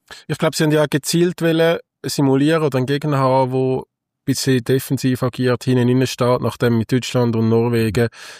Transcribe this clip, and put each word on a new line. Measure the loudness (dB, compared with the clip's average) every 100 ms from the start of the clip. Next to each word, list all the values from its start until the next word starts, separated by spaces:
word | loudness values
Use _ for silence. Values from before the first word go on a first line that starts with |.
| _ -20 -10
Ich | -4
glaube, | -2 0
sie |
haben | 0
ja | 2 0
gezielt | -2 -2 0 0 0
wollen | 0 2 2 0 -6 _
simulieren | -6 0 2 4 2 2
oder | 0 0
einen | -2
Gegner | -4 -2 0
haben, | 2 2 0
wo | 0 0 -2
ein | -6 _ _ _ -4
bisschen | -2 0 0
defensiv | 0 -2 0 -2 -2 -2
agiert, | -4 -2 -2 -2
hinten | 0 2 4
innen | 2 0
steht, | 0 0 0
nachdem | -2 -2 0 0
mit | 0
Deutschland | -2 0 -2 0 0
und | 2
Norwegen | 2 2 0 0 0 -2 -4 -18